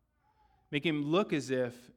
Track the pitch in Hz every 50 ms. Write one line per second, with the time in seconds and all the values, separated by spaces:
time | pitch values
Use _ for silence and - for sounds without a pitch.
0 | _ _ _ _ _ _ _ _ _ _ _ _ _ - - 147 147 170 156 147
1 | 147 143 160 185 214 214 175 147 127 127 131 127 127 120 120 - - - -